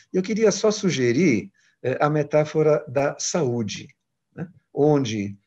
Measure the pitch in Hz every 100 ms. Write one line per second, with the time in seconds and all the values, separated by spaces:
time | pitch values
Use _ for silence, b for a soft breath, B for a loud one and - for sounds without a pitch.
0 | B 185 185 214 214 - 214 208 190 131
1 | 120 123 170 104 - _ _ _ 123 131
2 | 147 151 147 151 151 156 151 151 - 135
3 | 143 147 - 185 127 120 101 - - _
4 | _ _ _ - 175 _ _ - 147 143
5 | 117 107 98 101